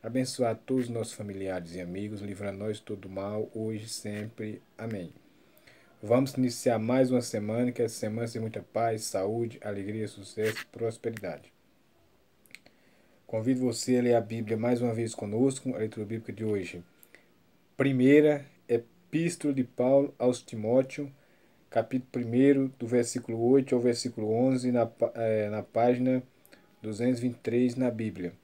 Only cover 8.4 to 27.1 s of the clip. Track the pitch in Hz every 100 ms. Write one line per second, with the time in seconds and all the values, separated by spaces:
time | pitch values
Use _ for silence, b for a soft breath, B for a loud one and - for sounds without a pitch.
8.4 | 110 110 - 110 117 110 - 98 101 113
9.4 | 117 - 107 101 98 110 104 - 95 107
10.4 | 107 101 - - 113 110 117 113 - -
11.4 | - _ _ _ _ _ _ _ _ _
12.4 | _ - b b b b b b - 110
13.4 | 113 127 127 113 - 123 120 117 104 117
14.4 | 107 110 120 120 120 113 113 - 104 110
15.4 | 135 135 131 123 110 110 104 113 110 101
16.4 | 110 101 87 87 - b b b b b
17.4 | _ _ _ - 139 131 131 147 151 147
18.4 | - _ - 120 - _ _ 156 165 170
19.4 | 147 135 120 - 127 139 139 - 123 120
20.4 | - 113 107 127 135 - 143 b b b
21.4 | b b b 117 113 131 - 127 117 120
22.4 | 139 139 135 - 120 123 117 127 120 113
23.4 | 117 139 131 123 123 117 123 113 107 113
24.4 | 131 127 123 120 113 - 117 117 113 110
25.4 | 104 107 101 113 120 123 127 127 - b
26.4 | b b b b 110 104 123